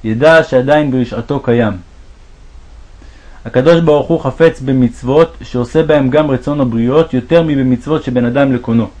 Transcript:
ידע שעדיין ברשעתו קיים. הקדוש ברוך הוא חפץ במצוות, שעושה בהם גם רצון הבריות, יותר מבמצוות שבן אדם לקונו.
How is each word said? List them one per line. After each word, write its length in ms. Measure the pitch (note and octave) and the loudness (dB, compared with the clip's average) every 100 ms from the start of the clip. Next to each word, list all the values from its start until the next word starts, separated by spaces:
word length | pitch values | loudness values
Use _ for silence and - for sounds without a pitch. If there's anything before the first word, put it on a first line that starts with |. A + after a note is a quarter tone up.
ידע 380 | A2 A2 D3+ D#3+ | -4 2 4 4
שעדיין 480 | D#3 B2+ C3 D3+ D3 | 4 0 2 0 0
ברשעתו 500 | B2+ A#2+ G#2 A2+ C#3+ | -2 -4 -6 -6 -6
קיים. 320 | C3 A#2+ A2 F#2+ - - - - - - - - - - - - - - - - | -2 0 0 -4 -14 -20 -20 -20 -20 -20 -20 -20 -20 -20 -20 -20 -20 -20 -20 -18
הקדוש 360 | - - C#3 E3+ | -4 0 4 4
ברוך 280 | E3 D3 C3 | 4 2 2
הוא 120 | E3 | -2
חפץ 400 | C#3 - E3 D#3+ | -4 2 0 2
במצוות, 760 | C3+ C3 B2 A#2+ B2 C#3+ E3 - | -2 0 0 -2 -2 2 2 -2
שעושה 400 | - B2+ A#2+ D#3+ | -10 -6 -2 -2
בהם 280 | D#3 D3+ C3+ | 2 2 2
גם 200 | C#3+ D3+ | 0 0
רצון 300 | C3 - D3 | -2 -4 -4
הבריות, 540 | B2+ A2+ A#2 C#3+ D#3+ | -2 0 0 0 0
יותר 280 | B2+ B2 E3 | -2 0 0
מבמצוות 600 | E3 C#3 B2+ B2 C#3 D3+ | 2 0 0 -2 -2 -4
שבן 200 | D3 B2 | -2 -2
אדם 280 | A#2+ C3 C#3 | -2 0 0
לקונו. 360 | B2 A#2 A#2 G#2 - | -2 -2 -2 -2 -8